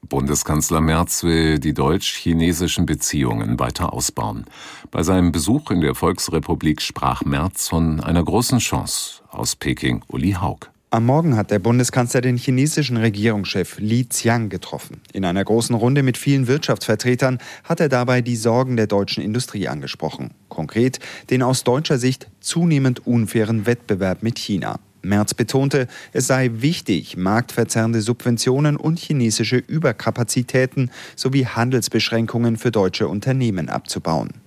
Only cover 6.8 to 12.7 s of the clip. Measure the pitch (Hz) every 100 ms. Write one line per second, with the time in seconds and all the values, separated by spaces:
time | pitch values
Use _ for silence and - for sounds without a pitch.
6.8 | - - 67 64 - 69 85 - - 82
7.8 | 82 78 76 85 80 90 123 123 - -
8.8 | - - - - _ - - - - -
9.8 | 65 60 - - 76 92 98 - - _
10.8 | _ 117 117 139 170 113 101 104 98 120
11.8 | 123 - 120 135 127 123 131 127 147